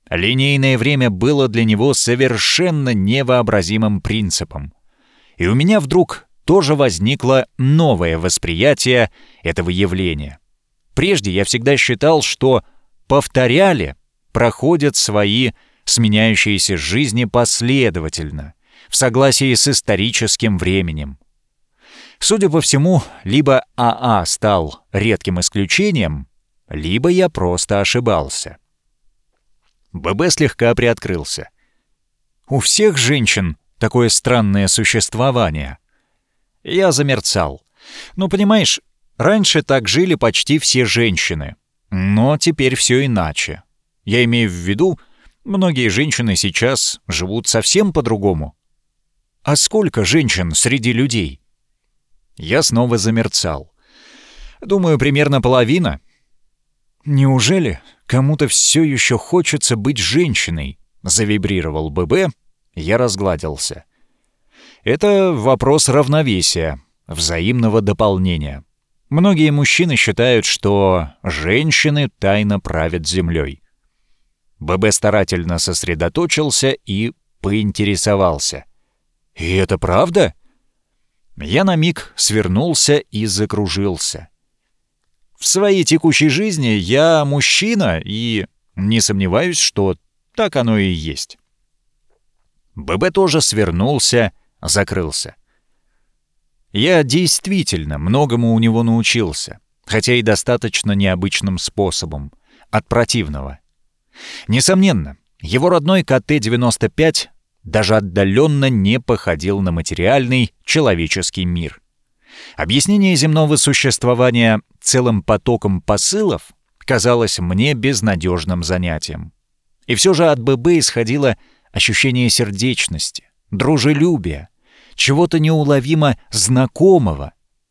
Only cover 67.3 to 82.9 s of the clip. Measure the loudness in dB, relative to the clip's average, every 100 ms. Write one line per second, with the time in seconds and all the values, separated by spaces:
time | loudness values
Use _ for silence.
67.3 | -2 -2 0 2 2 0 0 0 2 0
68.3 | -2 -6 -12 -18 _ _ _ _ 2 2
69.3 | 4 2 2 0 0 0 0 0 0 2
70.3 | 2 0 -2 0 2 4 2 -2 -8 -8
71.3 | -4 0 0 2 0 0 0 -2 -2 0
72.3 | 0 0 -2 -4 -4 -4 -4 -4 -2 -2
73.3 | -2 -4 -8 _ _ _ _ _ _ _
74.3 | _ _ _ -4 0 0 2 2 0 0
75.3 | -2 -4 -4 -4 -4 -4 -4 -2 -2 -2
76.3 | -2 -2 0 -2 -4 -6 -6 -6 -8 _
77.3 | _ -4 -2 -2 -2 -2 0 0 2 2
78.3 | 0 -6 -8 -16 _ _ _ _ _ _
79.3 | -10 -2 0 0 -2 0 0 2 0 0
80.3 | -4 _ _ _ _ _ _ _ _ _
81.3 | -14 -4 0 2 2 0 -2 -10 -6 -2
82.3 | 0 0 0 0 0 2